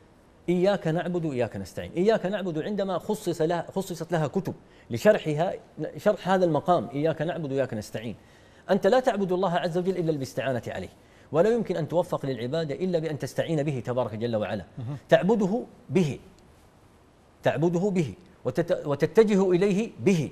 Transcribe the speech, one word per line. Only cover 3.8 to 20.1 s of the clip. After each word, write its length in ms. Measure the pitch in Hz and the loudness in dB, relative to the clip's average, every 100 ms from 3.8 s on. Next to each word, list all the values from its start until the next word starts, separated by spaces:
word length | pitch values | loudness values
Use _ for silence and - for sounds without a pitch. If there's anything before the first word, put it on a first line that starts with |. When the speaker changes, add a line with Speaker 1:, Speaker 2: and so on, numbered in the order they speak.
| 185 170 160 | -6 -8 -4
Speaker 1:
لها 160 | 170 147 | -2 0
كتب 260 | 196 147 - - - - | -2 -4 -8 -14 -20 -8
لشرحها، 640 | 117 214 - 156 151 180 - - - 151 156 | 0 4 4 2 -2 -2 -4 -12 -10 -10 -2
شرح 320 | 208 - 175 | 0 0 2
هذا 160 | 190 180 | 2 4
المقام، 440 | 147 - 175 101 | 2 2 2 2
"إياك 280 | 139 156 - | -2 -2 -2
نعبد 300 | 151 170 147 | -4 -4 -4
وإياك 220 | 135 127 | -2 -2
نستعين". 420 | 110 - 110 113 - - - - - - | -2 -8 -10 -10 -12 -16 -20 -20 -20 0
أنت 180 | 190 196 | 2 4
لا 120 | 254 | 4
تعبد 320 | 254 202 190 | 4 0 0
الله 220 | 180 190 | 0 0
عز 240 | 170 175 170 | 0 0 -2
وجل 200 | 180 180 | 0 0
إلا 140 | 160 | 0
بالاستعانة 500 | 151 131 - 123 120 - | -2 -4 -4 -2 -2 -4
عليه، 220 | - 90 - - - - | -8 -10 -16 -20 -20 -4
ولا 180 | 147 202 | 2 4
يمكن 260 | 233 190 170 | 4 0 -4
أن 120 | 147 | -2
توفق 380 | 165 170 151 139 | 0 0 -2 -4
للعبادة 500 | 120 123 160 165 180 | -4 -4 -4 -4 -4
إلا 240 | 185 170 | -2 -2
بأن 200 | 156 147 | -2 -6
تستعين 440 | 139 - 127 160 | -6 -4 -2 0
به 160 | 147 131 120 | 0 -4 -4
تبارك 300 | 123 117 110 | -2 -2 -2
جل 200 | 120 110 | -2 -2
وعلا. 300 | 95 104 - - | -2 -4 -8 -12
Speaker 2:
مهم. 200 | 117 143 - | -10 -10 4
Speaker 1:
تعبده 540 | 165 175 226 190 233 233 - - | 4 6 2 2 0 -4 -14 -2
به، 300 | 165 156 - - - - - - _ - _ _ _ _ _ | 0 0 -2 -12 -20 -20 -20 -20 _ -20 _ _ _ _ _
تعبده 460 | 131 113 170 170 202 | -2 2 2 2 0
به، 240 | 185 135 - - - 127 | 0 -2 -4 -18 -8 -4
وتت-، 420 | 151 - - 147 | -2 0 -2 -2
وتتجه 640 | 139 160 - 214 196 190 | 0 2 6 6 6 4
إليه 400 | 180 202 190 226 - | 4 4 2 -2 0
به، 320 | 117 | 2